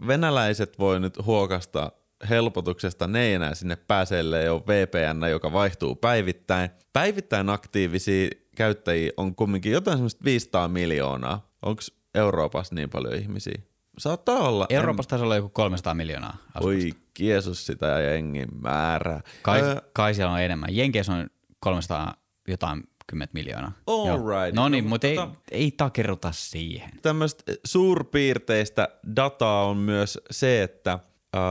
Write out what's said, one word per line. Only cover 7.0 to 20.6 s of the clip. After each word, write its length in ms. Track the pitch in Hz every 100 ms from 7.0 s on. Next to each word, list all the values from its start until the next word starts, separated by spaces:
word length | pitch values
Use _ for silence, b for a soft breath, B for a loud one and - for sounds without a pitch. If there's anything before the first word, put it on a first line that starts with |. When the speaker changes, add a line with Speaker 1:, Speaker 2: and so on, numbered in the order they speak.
| 190 202 - 104 98
Speaker 1:
aktiivisia 800 | 101 - 101 90 90 104 95 95 - _ -
käyttäjiä 560 | 110 104 - 85 82 -
on 180 | 95 90
kumminkin 360 | 104 98 107
jotain 260 | 143 196 143
semmoista 260 | 120 - 139
viisisataa 420 | 123 - 92 87
miljoonaa. 840 | 87 85 76 67 65 62 101 - -
Onks 300 | 104 107 - _ _ 104
Euroopassa 600 | 104 85 76 71 92 85
niin 140 | 71
paljon 260 | - 60 71
ihmisiä? 460 | 101 98 - 101 - _ _ -
Saattaa 420 | 147 170 - 262
olla. 260 | 147 104 95
Speaker 2:
Euroopassa 380 | 135 - 101 127
Speaker 1:
En 20 |
Speaker 2:
taisi 140 | 123
olla 120 | 117 107
joku 140 | 101
kolmesataa 440 | - 104 90 87
miljoonaa 440 | 82 80 69 - - - -
asukasta. 120 | 90
Speaker 1:
Oi 240 | 98 87 76 _ -
Jeesus, 460 | 101 101 95 87 -
sitä 340 | - 76 73
jengin 480 | 73 80 78 71 60 55
määrää. 600 | 60 76 80 78 87 78 - B
Speaker 2:
Kai, 200 | - 123
Speaker 1:
Öö, 140 | 143 139 -
Speaker 2:
kai 200 | - 107
siellä 200 | 101 90
on 80 | 87
enemmän. 340 | 90 80